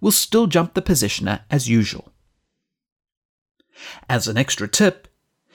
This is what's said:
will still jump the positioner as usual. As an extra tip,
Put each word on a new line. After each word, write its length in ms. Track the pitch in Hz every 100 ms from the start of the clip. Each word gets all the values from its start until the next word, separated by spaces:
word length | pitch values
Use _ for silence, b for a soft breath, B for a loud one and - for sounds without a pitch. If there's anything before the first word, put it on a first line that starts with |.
will 100 | 208
still 340 | 208 - 220 226
jump 280 | 170 170
the 80 | -
positioner 600 | - 160 104 - 92 104 -
as 200 | 143 120
usual. 420 | 117 104 92 - _ _ _ _ _ _ _ _ _ _ _ _ _ _ _ _ B B B -
As 180 | 123 113
an 100 | 107
extra 300 | - - 104
tip, 400 | - 202 - - _ _ _ b